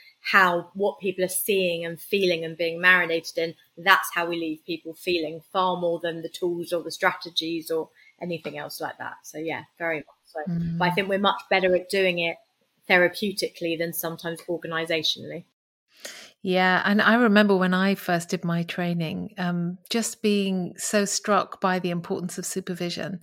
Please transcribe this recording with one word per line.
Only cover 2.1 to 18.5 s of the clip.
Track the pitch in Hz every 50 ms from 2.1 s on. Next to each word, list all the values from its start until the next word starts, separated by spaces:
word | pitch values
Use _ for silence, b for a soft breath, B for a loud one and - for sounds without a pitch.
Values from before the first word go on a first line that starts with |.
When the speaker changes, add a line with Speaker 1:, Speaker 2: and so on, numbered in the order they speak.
| - 202 196 180 175 165 165
Speaker 1:
and | 160 165 160
being | 175 165 165 170
marinated | 180 185 185 180 175 165 165 165 160 - - -
in, | 165 170 160 b b b b -
that's | 170 190 190 185 - - -
how | 175 170
we | 170 175
leave | 170 165 160 156 156 _
people | - 170 156 - 160 160
feeling | - - 190 180 170 156 151 160 165 - _ _
far | 196 185 185 180 175
more | 175 170 170 165
than | 170 170 165 165
the | 160 165
tools | - - - 175 175 170 175 - 180
or | 170 147
the | 160
strategies | - - - 185 175 - - 170 165 - 160 160 170 165 156 -
or | 165 160 156 - b b b b b b
anything | - 180 170 160 160 151 143 147
else | 147 147 - -
like | 160 135 - -
that. | 123 - - - _
So | - - 156
yeah, | 160 160 147 117 - - _ _
very | 170 165 165 151
much | 135 - _ _ _
so. | _ _ 156 151 190
Speaker 2:
Mm. | 170 170 170 170 165 165
Speaker 1:
But | 180 180
I |
think | 170 190 196 190
we're | 196 196
much | 202 196 190 - - -
better | 196 190 185 185 180
at | 175 180 -
doing | - 196 190 185 175 175
it | 170 165 165 - _ _ _ _ _ _ _ _ _ -
therapeutically | 196 180 180 175 175 - - 202 190 - - - - - 180 170 165 156
than | 170 170 160
sometimes | - - 165 165 160 - 170 170 165
organisationally. | - - 175 160 - 165 165 160 165 160 165 160 156 - - - - 147 151 165 175 _ _ _ _ _ _ _ _ B B B B B B B B B B B
Speaker 2:
Yeah, | - 190 180 185 185 185 185 175 -
and | 196 202 208
I | - 196 220
remember | 240 247 226 202 208 214 202 196
when | 185 185 180 185
I | 185 190 196 196
first | 190 - - 175 170 170 -
did | - 175 -
my | 170